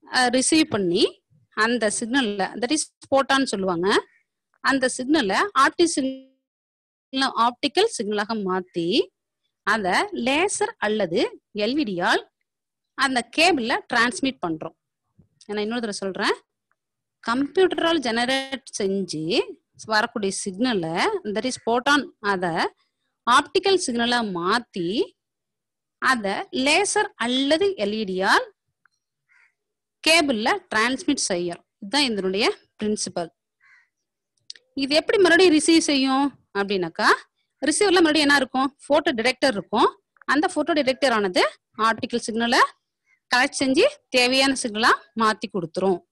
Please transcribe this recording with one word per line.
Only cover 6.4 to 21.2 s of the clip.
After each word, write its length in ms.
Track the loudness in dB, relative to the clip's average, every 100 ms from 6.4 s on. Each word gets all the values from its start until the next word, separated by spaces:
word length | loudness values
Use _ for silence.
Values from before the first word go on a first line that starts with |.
| _ _ _ _ _ _ _ -2 -2 2
optical 540 | 0 0 -2 0 0 0
சிக்னலாக 440 | -4 -4 -2 -4
மாத்தி 680 | -2 -4 -4 -6 -2 0 -2 _ _ _ _ _
அதை 500 | -4 -2 0 0 -2
லேசர் 600 | -4 -2 0 0 -2 -6 -4
அல்லது 540 | -4 -2 -2 0 -2 -6 _
எல் 40 | -4
இ 260 | -2 -2
டி 160 | -2 -2
ஆல் 300 | 0 0 -2 _ _ _ _ _ _
அந்த 340 | -4 -2 -2 -4 2
கேபிள்ல 480 | 2 2 0 -4 -2
transmit 260 | 0 0 0
பண்றோம். 560 | -4 -4 -6 -6 -10 _ _ _ _ _ _ _ -10
நான் 0 |
இன்னொரு 200 | -6 -4
தடவை 260 | -4 -6
சொல்றேன், 500 | -6 -6 -4 -2 -2 _ _ _ _ _ _ _ _ -4
கம்ப்யூட்டரால் 720 | -2 -2 2 2 2 0 0
generate 800 | 0 -2 0 -2 -4 -10 -12 -4
செஞ்சு 640 | -2 -2 -4 -6 -2 -2 -2 -8 _ _
வரக்கூடிய 480 | -2 0 0 -2 -4 -4
சிக்னலை, 600 | -8 -4 -2 -2 -2 -2 -2 -2